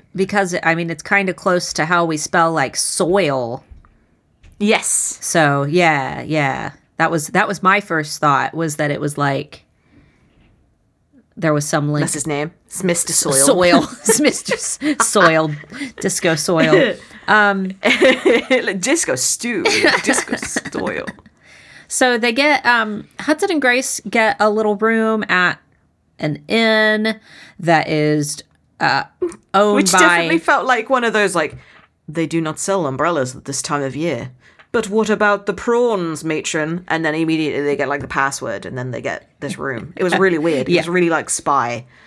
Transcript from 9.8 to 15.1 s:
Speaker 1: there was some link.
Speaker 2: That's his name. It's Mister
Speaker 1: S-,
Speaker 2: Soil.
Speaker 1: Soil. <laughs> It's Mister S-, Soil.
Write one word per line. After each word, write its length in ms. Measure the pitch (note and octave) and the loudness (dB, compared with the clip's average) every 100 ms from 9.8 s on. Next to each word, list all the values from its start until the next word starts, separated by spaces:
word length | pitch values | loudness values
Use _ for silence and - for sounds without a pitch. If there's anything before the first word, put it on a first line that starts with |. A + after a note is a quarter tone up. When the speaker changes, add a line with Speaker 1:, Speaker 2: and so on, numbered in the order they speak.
| _ - _ _ _ _ _ _ _ _ _ _ _ B3+ _ - | _ -20 _ _ _ _ _ _ _ _ _ _ _ _ _ -6
Speaker 1:
there 180 | D#3+ | -2
was 140 | D3 D3 | -2 -2
some 240 | D#3 D3 | -4 -2
link. 120 | D3 | -2
Speaker 2:
That's 100 | D3+ | -2
his 140 | D3 D#3 | -4 -6
name. 240 | C#3+ D#3 _ _ | -4 -6 _ _
It's 160 | - | -4
Mister 280 | F#3 B3+ - | -2 -2 -2
Speaker 1:
S-, 60 | - | -2
Speaker 2:
Soil. 160 | D#3 | 0
Speaker 1:
Soil. 500 | C3+ C#3 F#3 F3 E3+ | 2 4 4 6 4
<laughs> 160 | - - | 2 -6
It's 180 | - A3+ | 0 2
Mister 340 | D4 - - | 2 0 -4
S-, 260 | - - - D4+ - | -4 -4 -4 -4 0
Soil. 500 | - | 0